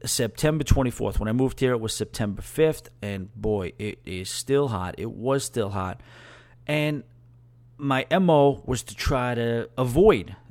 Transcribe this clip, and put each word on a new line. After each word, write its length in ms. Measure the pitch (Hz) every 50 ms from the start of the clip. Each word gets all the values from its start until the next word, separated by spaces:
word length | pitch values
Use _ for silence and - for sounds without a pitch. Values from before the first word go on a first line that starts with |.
| -
September 600 | 110 - - 120 110 - - - 151 156 156 143
twenty-fourth. 560 | - - 139 131 120 - - 113 104 110 -
When 80 | 107 107
I 40 |
moved 280 | 113 123 131 127 - -
here, 120 | 135 127
it 80 | 127 113
was 140 | 110 107 -
September 460 | - 110 - - - 113 104 95 -
fifth, 480 | - - - 151 156 156 151 - - - - -
and 300 | 104 101 101 98 92 104 -
boy, 360 | 107 104 107 107 101 90 82 - -
it 220 | 107 104 - - -
is 240 | - 92 92 95 -
still 380 | - - - - 135 139 143 131
hot. 260 | 110 90 90 90 - -
It 120 | 98 117
was 320 | - - 113 131 139 139 -
still 240 | - - 120 104 98
hot. 320 | 101 98 92 92 95 - - - - - - - - - - _ - - -
And 380 | - 147 151 151 151 147 139 - _ - - - - - - - _ _ _ - - _
my 300 | - 139 139 131 131 139 -
M 200 | - 190 190 170
O 320 | 160 147 143 143 131 - -
was 180 | - 127 117 -
to 120 | - 104
try 380 | - - - 139 127 123 123 120
to 340 | 117 117 117 117 117 - - -
avoid 580 | - 131 123 120 151 196 220 170 104 - - 95 - - -